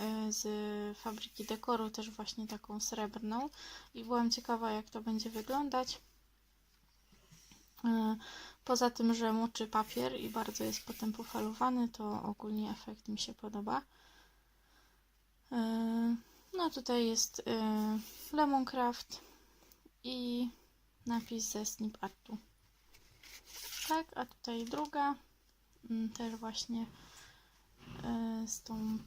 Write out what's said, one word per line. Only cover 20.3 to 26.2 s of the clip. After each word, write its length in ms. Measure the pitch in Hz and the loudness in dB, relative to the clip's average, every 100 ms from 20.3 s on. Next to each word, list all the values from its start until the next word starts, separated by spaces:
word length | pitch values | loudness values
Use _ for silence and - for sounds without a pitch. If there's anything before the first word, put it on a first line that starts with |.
| 240 247 - - _ _ _ - | 2 0 -2 -16 _ _ _ 0
napis 380 | 233 233 226 | 0 0 -2
ze 220 | 220 214 214 | -2 -2 -2
Snip 320 | - 214 - | -2 -4 -4
Artu. 360 | 196 - - 220 - _ _ _ - - - - - - - - - - - | -8 -8 -10 -10 -10 _ _ _ -20 -20 -20 -20 -20 -18 -16 -12 -8 -6 2
Tak, 300 | 320 320 - | 2 2 -4
a 80 | 247 | -6
tutaj 400 | - - 233 233 | -6 -4 -4 -2
druga, 500 | 262 302 294 285 277 - _ _ _ _ _ 233 | -2 0 2 2 2 -6 _ _ _ _ _ -2
mm, 200 | 226 226 | 0 0
też 260 | 220 | -2